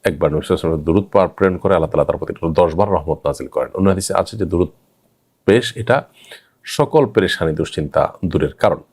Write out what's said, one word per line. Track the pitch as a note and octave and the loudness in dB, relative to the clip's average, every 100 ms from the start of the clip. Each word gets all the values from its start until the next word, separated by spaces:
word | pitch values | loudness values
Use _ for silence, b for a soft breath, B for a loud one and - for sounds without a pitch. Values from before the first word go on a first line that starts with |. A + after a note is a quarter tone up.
একবার | - D2+ D#2+ | -2 0 0
নবী | D2+ | 0
সাল্লাল্লাহু | |
আলাইহি | - | -2
ওয়াসাল্লাম | F2+ E2 D#2+ | -2 0 -2
দুরূদ | D2+ F2 G2 | 0 0 2
পাঠ | G2+ F2+ - | 2 0 2
প্রেরণ | F#2+ F#2 | 0 0
করে, | F#2+ F2+ | 2 2
আল্লাহ | D#2+ | 2
তাআলা | D2+ C#2+ | 0 0
তার | - | -2
প্রতি | - - E2 | -6 -6 -2
দশ | D#2+ F2 D#2+ | 2 2 2
বার | G#2 | 0
রহমত | F2+ D2+ D2+ D2 | 0 -2 -4 -4
নাজিল | C#2 C2 | -6 -6
করেন। | - - | -6 -6
অন্য | - F#2+ | 0 0
হাদিসে | F#2+ - F#2 | 0 -2 -2
আছে | F#2+ A2+ | -2 -6
যে | F2 | -4
দুরূদ | F2 F2+ _ _ _ _ _ _ _ - | 0 -2 _ _ _ _ _ _ _ 2
পেশ, | A2 A#2+ - | 2 2 -8
এটা | A2+ C3+ - B B B B B | 0 0 0 B B B B B
সকল | - - C#3+ D#3+ A2+ | -10 -2 2 2 2
পেরেশানি | - F#2 - E2 | 0 0 0 -2
দুশ্চিন্তা | D#2 D#2 - D2 D2+ D2 - F2+ | -2 -4 -4 -2 0 0 -2 -2
দূরের | D#2 - | 0 -2
কারণ। | - A2 D#2 - | 2 0 0 -8